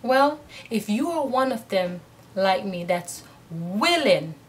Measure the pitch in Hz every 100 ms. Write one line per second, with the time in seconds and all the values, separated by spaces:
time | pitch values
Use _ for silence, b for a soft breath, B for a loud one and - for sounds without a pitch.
0 | 233 262 285 302 - B B 226 208 214
1 | 330 339 277 254 262 233 - 190 180 175
2 | - - - 190 190 185 202 175 175 175
3 | 170 - B B - 165 170 196 330 339
4 | 269 180 160 156